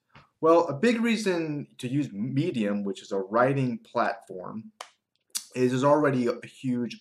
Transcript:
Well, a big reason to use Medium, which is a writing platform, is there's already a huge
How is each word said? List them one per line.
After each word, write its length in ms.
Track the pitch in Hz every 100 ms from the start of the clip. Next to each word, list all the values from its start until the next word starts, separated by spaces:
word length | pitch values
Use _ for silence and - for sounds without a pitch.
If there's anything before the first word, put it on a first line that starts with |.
| _ - _ _
Well, 240 | 160 170 170
a 80 |
big 260 | 135 226 226
reason 680 | 233 214 196 175 160 147 113 _
to 80 | 127
use 260 | 135 127
Medium, 680 | 101 123 135 165 127 104 101
which 180 | 98 95
is 120 | -
a 60 | 98
writing 600 | 95 113 127 139 127 113
platform, 960 | - 120 107 - - 92 92 104 110 _ - _ _ _ _ - -
is 160 | 123 127
there's 140 | 131
already 420 | 143 147 147 131 120
a 180 | 117
huge 540 | - - 131 123 120 110